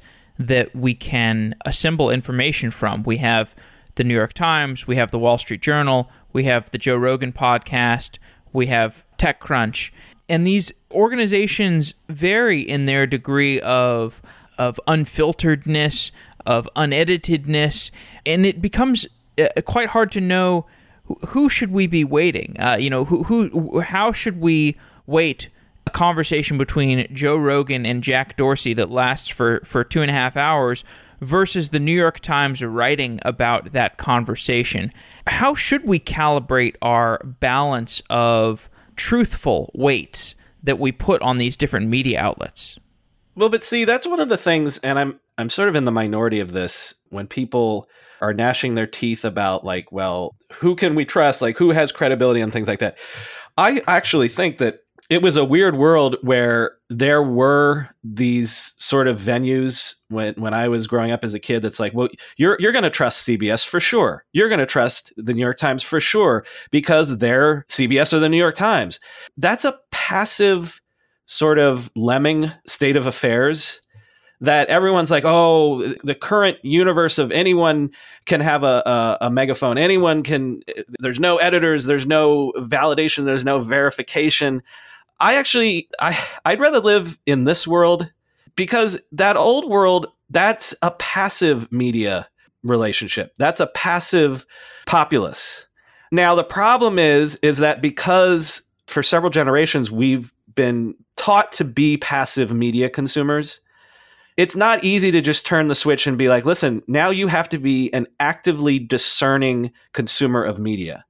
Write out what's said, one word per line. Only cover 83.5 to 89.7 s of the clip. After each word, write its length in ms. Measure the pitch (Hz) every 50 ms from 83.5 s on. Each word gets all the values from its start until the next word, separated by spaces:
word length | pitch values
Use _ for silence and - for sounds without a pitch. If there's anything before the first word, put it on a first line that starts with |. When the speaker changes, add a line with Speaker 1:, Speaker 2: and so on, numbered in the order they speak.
| 139 135
Speaker 2:
verification." 1040 | 117 113 135 139 139 139 - - 123 - - 165 156 156 - - 147 139 135 127 - _ - - - - - - _ _ _ -
I 160 | 156 208 254
actually, 520 | 277 269 - - 240 226 220 185 170 - - - -
I, 220 | - 165 175 - - - - - -
I'd 160 | 165 202 214
rather 200 | 277 302 311 240
live 360 | 202 214 208 202 175 170 160 _ -
in 200 | 143 143 131 123
this 200 | 143 170 - -
world 460 | 160 170 175 170 170 175 170 175 - _ _ _ _ _ _ _ _ - -
because 420 | 190 180 240 233 220 214 180 - - _ 151
that 240 | 147 190 202 208 -
old 320 | - 226 247 285 349
world, 380 | 285